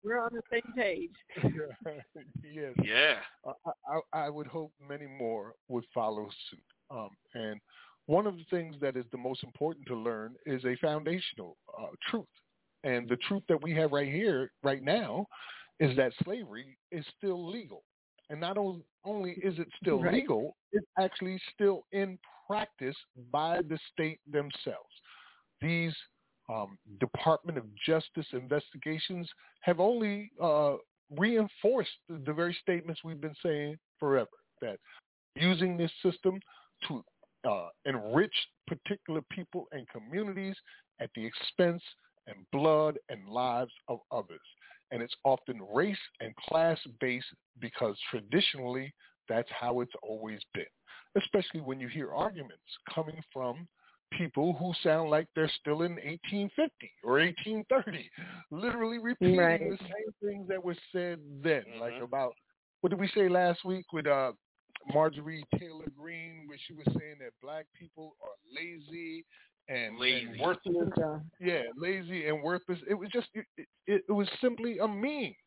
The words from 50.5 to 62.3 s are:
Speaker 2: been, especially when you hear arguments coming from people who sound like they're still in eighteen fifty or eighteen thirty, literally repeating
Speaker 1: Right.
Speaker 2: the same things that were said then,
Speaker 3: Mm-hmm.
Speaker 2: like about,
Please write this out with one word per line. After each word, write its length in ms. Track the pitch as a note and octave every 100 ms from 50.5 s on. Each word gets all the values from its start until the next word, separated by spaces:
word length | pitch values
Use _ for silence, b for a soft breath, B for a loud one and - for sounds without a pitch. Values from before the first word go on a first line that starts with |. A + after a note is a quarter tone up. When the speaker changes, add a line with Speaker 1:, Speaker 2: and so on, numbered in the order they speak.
Speaker 2:
been, 120 | - E2 _ _ B B -
especially 440 | - G#3 F3+ E3
when 200 | C3+ C3
you 80 | B2
hear 240 | D#3 C#3
arguments 500 | - G3 F#3 C3+ - _ - -
coming 280 | - D#3+ D#3+ D#3
from 340 | C3+ B2+ B2+ F3 _ b b _
people 400 | - E3 - D#3
who 200 | D#3 F3 E3+
sound 280 | F3 D#3 D#3+
like 160 | D3+ E3
they're 160 | - D#3 -
still 220 | - D3+
in 160 | E3+ E3+
eighteen 440 | C#3+ E3 - G3+ G3+
fifty 380 | - D#4 _ A2 -
or 160 | A2+ C3
eighteen 460 | E3+ E3+ - A3 -
thirty, 400 | C4 A3 D#3+ - B F3 F3 B
literally 460 | D3+ A3+ A#3+ A3+ A#3
repeating 400 | A3+ B3 F#3 F#3
Speaker 1:
Right. 200 | E3+ E3
Speaker 2:
the 200 | E3 G3
same 360 | F#3 G3+ A3 -
things 260 | G#3 G3+ F#3
that 140 | F#3+
were 140 | F3+ F3 -
said 260 | F#3 F3 E3+ D3 C#3+
then, 220 | D3 D3+
Speaker 3:
Mm-hmm. 160 | G#2 A#2
Speaker 2:
like 200 | A#2 A#2+
about, 340 | B2 C3+ B2+